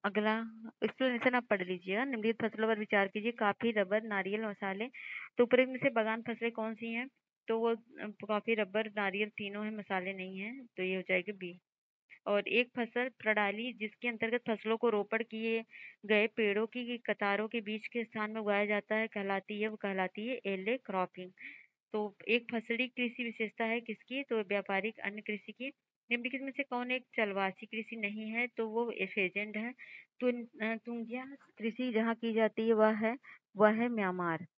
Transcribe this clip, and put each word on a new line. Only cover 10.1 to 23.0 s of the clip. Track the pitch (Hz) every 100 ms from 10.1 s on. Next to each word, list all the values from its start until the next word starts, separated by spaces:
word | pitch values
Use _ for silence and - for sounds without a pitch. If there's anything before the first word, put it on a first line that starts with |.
नहीं | 196 185 190
हैं, | 208 269 247 -
तो |
ये | 185 185
हो | 180
जाएगा | 214 208
बी। | 196 180 180 _ _ _ _ _ - -
और | 202 202
एक | 233 247 -
फसल | 233 240 254
प्रणाली | _ 214 208 202 208 247
जिसके | 214 214 - 240
अंतर्गत | 226 226 240 -
फसलों | 214 220 226
को | 240
रोपण | 214 202 220
किए | 226 220 226 226 226 - - - 202
गए | 214 220
पेड़ों | - 214 202 220
की | 247 240 240
कतारों | - 202 202 202 220
के | 233
बीच | 208 214 -
के | 240
स्थान | 226 220 214
में | 220
उगाया | 208 202 208
जाता | 208 -
है, | 220 220
कहलाती | 208 196 196 - 214
है, | 214
वो | 214
कहलाती | 202 190 185 - 226
है | 254 196
एले | 190 190 262
क्रॉपिंग। | - 190 180 - 180 _ - - - _ _
तो | 214 208 - -
एक | 233 233
फसली | 233 - 233 254
कृषि | 247